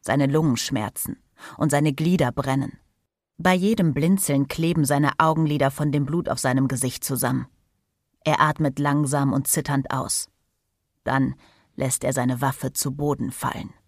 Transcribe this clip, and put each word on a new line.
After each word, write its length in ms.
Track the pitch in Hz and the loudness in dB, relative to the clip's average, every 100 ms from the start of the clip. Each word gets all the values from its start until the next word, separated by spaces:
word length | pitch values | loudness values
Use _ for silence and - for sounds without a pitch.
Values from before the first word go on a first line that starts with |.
Seine 260 | - 120 139 | 0 2 4
Lungen 300 | 147 160 120 | 4 2 0
schmerzen 640 | - 131 107 - - - _ _ - - | -2 -4 -4 -6 -8 -8 _ _ -20 -4
und 140 | 156 | 0
seine 220 | 143 151 | 2 2
Glieder 380 | 139 160 180 131 | 0 0 2 2
brennen. 480 | 120 135 135 131 - _ _ _ _ _ _ | 0 -2 -2 -2 -10 _ _ _ _ _ _
Bei 160 | 170 | 2
jedem 400 | 185 196 226 170 | 2 2 2 2
Blinzeln 540 | 143 160 190 - 139 139 | 2 2 2 2 0 0
kleben 380 | - 165 165 139 | -2 0 2 2
seine 260 | 143 147 - | 4 2 2
Augenlider 540 | 160 160 156 147 139 | 2 2 0 2 0
von 200 | 135 151 | 0 -2
dem 140 | 147 139 | 0 0
Blut 240 | 170 - | -2 -2
auf 100 | 131 | -2
seinem 280 | 131 131 131 | 0 2 0
Gesicht 360 | 127 131 - | 0 -4 -4
zusammen. 440 | - 131 127 131 123 _ _ _ _ _ _ _ | -6 -2 -2 -2 -6 _ _ _ _ _ _ _
Er 180 | - 147 | -2 2
atmet 380 | 151 151 151 135 | 2 2 -2 0
langsam 540 | 143 143 143 143 139 | 0 2 2 0 2
und 140 | 139 139 | 0 0
zitternd 440 | - 143 139 135 | -2 0 -2 -2
aus. 380 | 131 - - - _ _ _ _ _ _ _ | -6 -4 -6 -8 _ _ _ _ _ _ _
Dann 320 | - 135 131 - _ _ _ - | -2 0 0 -4 _ _ _ -6
lässt 280 | 131 - | -4 -2
er 100 | 131 | -2
seine 280 | 135 123 127 | 0 0 0
Waffe 320 | 135 131 127 | -2 -2 -6
zu 180 | - 143 | -4 -6
Boden 400 | 139 147 139 117 | -2 -2 -2 -4
fallen. 420 | - 131 - 107 - | -4 -6 -6 -12 -16